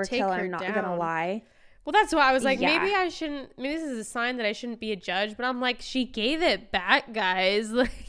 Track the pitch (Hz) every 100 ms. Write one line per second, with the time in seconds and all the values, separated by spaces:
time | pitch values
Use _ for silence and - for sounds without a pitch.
0 | 196 240 196 185 185 175 185 214 185 175
1 | 170 165 170 214 - _ - - - 359
2 | - 320 269 262 254 262 269 320 370 403
3 | 359 - 320 285 254 - 262 320 311 240
4 | 214 247 240 254 214 208 240 220 220 202
5 | - 180 214 214 247 247 247 247 - 262
6 | 247 - 220 311 339 196 - 202 180 269
7 | - 220 185 185 185 208 220 233 247 -